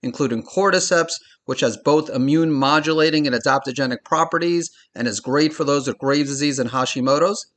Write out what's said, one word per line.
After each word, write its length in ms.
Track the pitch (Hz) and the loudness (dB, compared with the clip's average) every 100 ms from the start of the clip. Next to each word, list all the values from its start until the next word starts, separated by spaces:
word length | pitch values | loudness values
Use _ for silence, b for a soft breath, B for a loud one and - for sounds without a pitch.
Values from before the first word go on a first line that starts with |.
including 400 | 127 - 139 117 | -8 -4 -2 -2
cordyceps, 720 | - - 196 185 - 175 165 - b b | -4 0 2 2 2 0 0 -6 b b
which 160 | - 131 | -10 -2
has 160 | 127 107 | -2 0
both 340 | - 151 156 | 2 2 2
immune 440 | 131 135 156 165 | -2 2 2 2
modulating 720 | 143 135 151 151 156 156 156 147 | 2 2 2 2 2 2 2 0
and 80 | 123 | 0
adaptogenic 640 | 139 135 135 123 131 120 - | 0 0 -2 -4 -4 -4 -2
properties 640 | 160 165 170 175 170 160 b b - | -2 0 0 0 -2 -4 b b -6
and 100 | 120 | -4
is 140 | 104 | -4
great 320 | - 139 156 | -2 2 2
for 140 | 156 143 | 0 0
those 200 | 143 127 | 0 -2
with 120 | 107 | -4
Graves' 320 | 135 143 143 | 0 0 0
disease 300 | 139 147 135 | -2 -2 -2
and 100 | 117 | -2
Hashimoto's. 760 | 131 131 135 131 143 175 214 - | -2 -2 -2 0 2 2 0 -10